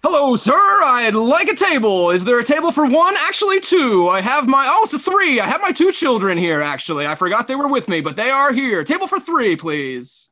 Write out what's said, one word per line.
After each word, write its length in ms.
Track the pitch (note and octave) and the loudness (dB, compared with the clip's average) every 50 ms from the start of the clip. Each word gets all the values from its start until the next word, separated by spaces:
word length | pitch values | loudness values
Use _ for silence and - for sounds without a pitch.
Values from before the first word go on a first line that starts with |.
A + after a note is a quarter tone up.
| - | 0
Hello, 320 | D4 E4+ D4 C#4+ C4+ B3 | 0 0 2 2 2 0
sir. 160 | - - G#3 | 0 0 0
I'd 640 | C4+ F4 G4+ G4 G4 G4 E4+ C#4 B3+ A#3+ A#3+ A3 G#3 | 2 4 4 4 4 2 2 2 2 2 0 0 0
like 320 | A3 A3+ A#3 C#4 E4+ G4 - | 0 0 2 2 2 2 0
a 80 | G4 | 0
table. 540 | - F#4 F#4+ E4 C4+ A3 A3 G3 F#3 F3 F3 | 0 0 0 0 0 0 0 2 2 2 2
Is 140 | F3 F3+ F3+ | 2 0 2
there 140 | G#3 B3 A#3+ | 2 0 0
a 60 | A#3 | 2
table 260 | A#3 D4 D#4 E4 E4+ | 0 0 0 0 -2
for 160 | - - D4+ | 0 0 0
one? 300 | C4+ A#3+ D#4 E4+ F#4 G4 | 2 4 4 2 2 2
Actually, 420 | F#4+ C#4+ F4 G4 - G#4+ G4+ F#4+ G4 | 0 -2 -2 -2 -2 0 0 0 0
two. 500 | F#4 - F#4 F#4 D4 B3 G#3+ F#3 F3 F3 | 0 2 0 2 2 2 2 2 2 2
I 120 | F#3 G3 | 2 0
have 260 | F#3 A3+ C4 D4 C#4 | 0 0 -2 0 0
my, 180 | A#3 C4+ C#4 C4+ C4 | 2 2 2 2 2
oh, 160 | D4+ G#4 A4 | 2 2 2
it's 100 | - - | 0 -2
a 40 | A#3+ | -6
three. 420 | - - F4+ G4+ G4 E4+ C#4 A#3 | -4 0 0 2 2 2 2 0
I 60 | G3+ F#3 | 0 -2
have 120 | B3 D#4+ | -2 -2
my 120 | G4+ F#4 | -2 -4
two 180 | F4 - D#4+ F#4+ | 0 2 0 0
children 480 | F#4 - E4 C#4+ B3 A3 F#3 G3 F3+ E3+ | 0 0 0 0 0 0 0 -2 -2 0
here, 220 | F3+ E3+ D#3+ D3 | 0 0 0 -2
actually. 440 | D3 D3 C#3+ C3 - - E3 C#3+ D3 | -2 -4 -4 -6 -6 -6 -6 -4 -4
I 120 | D3 D#3 | -4 -4
forgot 320 | D3 F#3 F3+ G3 A3 A#3+ - | -2 -2 -2 0 -2 -2 -2
they 80 | C4 | -4
were 100 | C4+ C#4+ | -4 -2
with 220 | C#4+ C#4 B3+ - - | -2 -2 -2 -2 -2
me, 120 | F#3 E3 | -4 -2
but 160 | D3 D#3 C#3 | -2 -4 -6
they 140 | E3 A3 B3 | -4 -2 -2
are 220 | C4+ C4+ C#4 C#4+ | 0 2 2 2
here. 320 | C4 A#3+ C#4 B3+ G#3+ F3 D3+ | 0 0 -2 -2 -2 -2 -2
Table 240 | - D4+ F#4 F#4+ F#4 | -2 -4 -4 -2 -4
for 100 | G4 F#4+ | -4 -6
three, 380 | - - E4+ D#4 A#3+ G#3 E3+ | -4 -2 -2 0 0 0 -2
please. 720 | D3+ D#3 E3 D3+ D3+ C#3 C3+ C3 B2 B2 - - - - _ | -2 -4 -6 -6 -6 -6 -6 -8 -10 -12 -14 -20 -20 -20 _